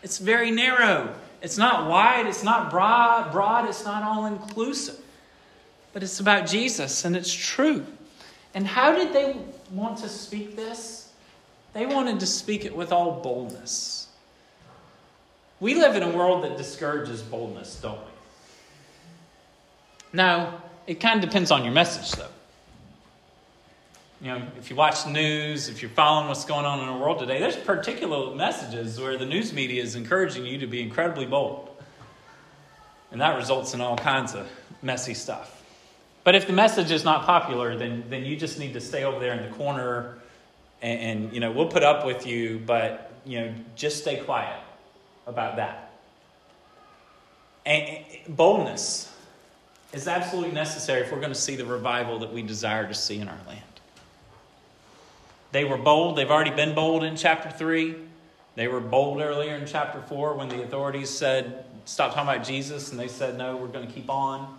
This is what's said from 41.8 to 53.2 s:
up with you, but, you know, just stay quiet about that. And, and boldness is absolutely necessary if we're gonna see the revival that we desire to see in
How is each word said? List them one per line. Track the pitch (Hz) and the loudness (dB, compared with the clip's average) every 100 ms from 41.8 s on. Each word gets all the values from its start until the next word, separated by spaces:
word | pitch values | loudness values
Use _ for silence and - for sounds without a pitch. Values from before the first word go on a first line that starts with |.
up | 143 147 | 6 6
with | 135 127 123 | 2 -4 -4
you, | 117 113 110 | -4 -2 -4
but, | 113 117 110 - - - | 0 2 2 -4 -14 -18
you | 135 117 | -10 -6
know, | 113 113 - | -6 -8 -14
just | - 151 147 | -6 -4 -4
stay | 156 135 | -4 -4
quiet | - 120 - - - - - _ _ _ | -2 -4 -4 -10 -14 -20 -20 _ _ _
about | - 120 113 | -8 -6 -4
that. | 127 101 - - - _ _ _ _ _ _ _ _ - _ _ _ _ _ _ _ | -4 -6 -8 -18 -20 _ _ _ _ _ _ _ _ -20 _ _ _ _ _ _ _
And, | 147 151 143 151 - - 170 | 2 2 2 -10 -16 -18 -8
and | 147 | 6
boldness | 165 214 - - - - - - - - _ _ _ _ _ | 6 6 0 -4 -6 -6 -10 -18 -20 -20 _ _ _ _ _
is | 139 151 | -8 -2
absolutely | 180 180 185 165 | -2 -2 -2 -2
necessary | 151 156 - - 127 | -2 -4 -4 -2 0
if | 123 | 0
we're | 143 | -4
gonna | 143 | -4
see | 131 - | -2 -4
the | 135 | -4
revival | 120 123 120 120 113 113 | -4 -4 -2 -2 -2 -6
that | 110 | -6
we | 113 | -8
desire | 107 107 113 110 101 | -8 -4 -2 -2 -2
to | |
see | 104 - | -4 -4
in | 104 | -4